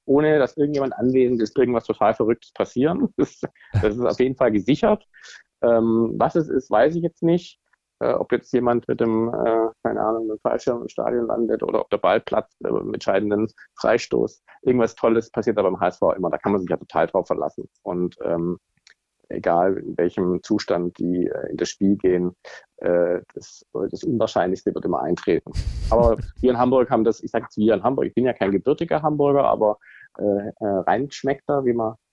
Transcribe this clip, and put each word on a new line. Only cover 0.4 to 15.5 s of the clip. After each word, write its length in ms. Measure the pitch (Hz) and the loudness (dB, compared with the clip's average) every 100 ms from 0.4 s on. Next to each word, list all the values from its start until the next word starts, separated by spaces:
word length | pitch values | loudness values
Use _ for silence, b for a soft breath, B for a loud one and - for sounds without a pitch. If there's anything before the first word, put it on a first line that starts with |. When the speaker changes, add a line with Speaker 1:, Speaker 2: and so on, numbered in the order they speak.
| 127 - | 2 0
Speaker 1:
irgendjemand 380 | 147 147 135 | -2 0 -4
anwesend 480 | - 127 131 123 120 | -2 2 4 2 2
ist, 160 | 110 - | 0 0
irgendwas 260 | 123 120 | 0 0
total 300 | - - 107 | -2 0 2
Verrücktes 380 | 113 110 117 - | 2 0 -2 -6
passieren. 580 | - 101 123 147 220 262 | -6 -4 0 0 0 -2
<laughs> 40 | - | -2
Das, 220 | 147 - - b b 101 | -4 -4 -12 b b -2
das 140 | 107 113 | 0 0
ist 80 | |
auf 140 | 120 - | -2 0
jeden 180 | 131 131 | 0 2
Fall 140 | 123 | 2
gesichert. 560 | 107 92 151 214 208 - B B B B _ | 2 2 2 2 0 -4 B B B B _
Ähm, 520 | 117 117 113 113 113 107 | 2 2 2 2 0 0
was 200 | 120 175 | 0 0
es 120 | 151 | 0
ist, 220 | 135 - | -4 0
weiß 260 | 107 139 170 | 2 2 2
ich 60 | |
jetzt 200 | 165 - | -4 -2
nicht. 380 | 165 175 - - _ _ _ _ | 0 0 -2 -18 _ _ _ _
Äh, 120 | 123 | -2
ob 180 | - - | -2 -2
jetzt 220 | 120 - | -4 0
jemand 340 | 123 123 120 - | 0 2 0 -2
mit 140 | 123 | -2
dem, 260 | 117 110 113 | 0 0 -2
äh, 420 | 110 117 113 113 - | -2 0 0 0 -4
keine 180 | 117 107 | -4 -2
Ahnung, 280 | 107 113 110 | -2 -2 -4
mit 100 | 110 | -4
dem 20 | |
Fallschirm 420 | 120 117 - 120 | -2 -2 -2 -4
im 60 | 120 | -6
Stadion 380 | - 113 120 117 | -6 -2 -2 -2
landet 380 | 110 113 110 | -2 -2 -2
oder 160 | - - | -2 -2
ob 100 | - | -2
der 80 | 101 | 0
Ball 220 | 87 110 | 2 0
platzt, 360 | - 107 - _ | 0 -4 -4 _
äh, 60 | - | -4
im 260 | - 98 | -4 -4
entscheidenden 540 | 107 - 98 104 104 107 B B | -4 -2 0 0 0 -2 B B
Freistoß. 680 | - - 117 - 123 110 - b b | -4 0 0 0 -2 -2 -4 b b
Irgendwas 320 | - 123 113 | 0 2 0
Tolles 380 | - 123 113 113 | 0 2 2 0
passiert 260 | - 110 | -2 0